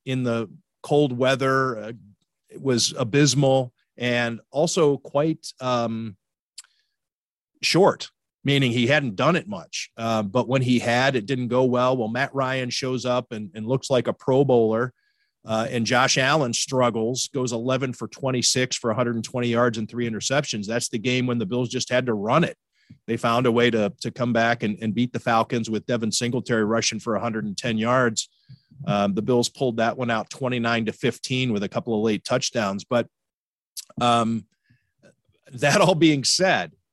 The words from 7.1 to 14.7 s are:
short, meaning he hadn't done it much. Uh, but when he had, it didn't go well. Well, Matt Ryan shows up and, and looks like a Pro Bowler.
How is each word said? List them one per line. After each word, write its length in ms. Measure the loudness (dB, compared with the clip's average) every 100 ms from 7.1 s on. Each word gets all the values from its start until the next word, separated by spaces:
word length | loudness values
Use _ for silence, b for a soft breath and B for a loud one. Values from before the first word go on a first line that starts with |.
| _ _ _ _ _
short, 480 | 0 4 4 4 -6 _ _ _
meaning 280 | 0 2 2
he 160 | 2 2
hadn't 280 | 2 0 0
done 200 | 2 0
it 120 | -2
much. 420 | -12 -10 -12 -12 -8
Uh, 240 | -2 -2
but 260 | 0 -2 0
when 140 | 0
he 160 | 2 2
had, 380 | 2 0 2 0
it 100 | -2
didn't 220 | -4 0
go 160 | 2
well. 340 | 2 2 2 0
Well, 120 | -2
Matt 240 | -2 -4 -2
Ryan 340 | -2 -2 -4
shows 360 | -4 -4 -4 -2
up 260 | -2 -4
and, 180 | -10 -10 -8
and 100 | -2
looks 240 | -2 2
like 180 | 0 0
a 60 |
Pro 320 | -4 0 2 4
Bowler. 480 | 4 4